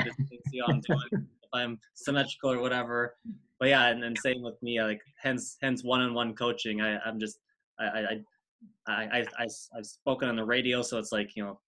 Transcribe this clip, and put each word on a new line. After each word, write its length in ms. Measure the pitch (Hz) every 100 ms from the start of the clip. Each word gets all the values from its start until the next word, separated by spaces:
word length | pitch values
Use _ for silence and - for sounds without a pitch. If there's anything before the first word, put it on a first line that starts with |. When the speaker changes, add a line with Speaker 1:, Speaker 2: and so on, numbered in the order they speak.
Speaker 1:
this 120 | 117 -
and 80 | 139 120 -
see 80 | 127
how 120 | 123
I'm 80 | 143
doing, 180 | - 147
Speaker 2:
<laughs> 420 | - 190 - _
Speaker 1:
if 80 | _
I'm 260 | 123 120 113 _
symmetrical 560 | - - 139 135 - 139
or 80 | 123
whatever." 540 | 123 127 120 120 123 - - - _ -
But 80 | 131
yeah, 200 | 135 123
and, 140 | 117
and 140 | 117 117
same 240 | 135 127
with 180 | 120 110
me. 200 | 120 117
Like, 180 | 110 107 - -
hence, 380 | 135 127 - -
hence 220 | 135 127
one-on-one 500 | 123 127 123 120 117
coaching. 460 | 107 120 117 113 107
I, 180 | 107 104
I'm 200 | 113 110
just, 180 | 107 - _ _ _ -
I, 60 |
I, 160 | 110 110 104 110 - _ _ _ - _ -
I, 40 | 104
I, 200 | 110 123 110 -
I, 80 | 117 - - 113
I've 100 | 104
spoken 420 | - - 127 131
on 60 | 113
the 80 |
radio, 360 | 110 120 123 123
so 160 | 120 117
it's 140 | 107
like, 240 | 107 104 -
you 80 |
know, 160 | 101 98